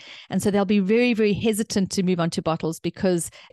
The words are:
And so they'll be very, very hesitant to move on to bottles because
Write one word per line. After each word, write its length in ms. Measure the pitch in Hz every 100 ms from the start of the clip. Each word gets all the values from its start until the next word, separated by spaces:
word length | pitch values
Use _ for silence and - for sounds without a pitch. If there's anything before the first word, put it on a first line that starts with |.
| - - -
And 100 | 190
so 100 | 208
they'll 140 | 202
be 140 | 196 208
very, 340 | 185 220 247
very 220 | 220 214
hesitant 560 | 175 226 208 226 214 185
to 140 | -
move 160 | 180 180
on 100 | 170
to 120 | 175
bottles 360 | 170 160 160 165
because 520 | 175 - 196 175 165 - -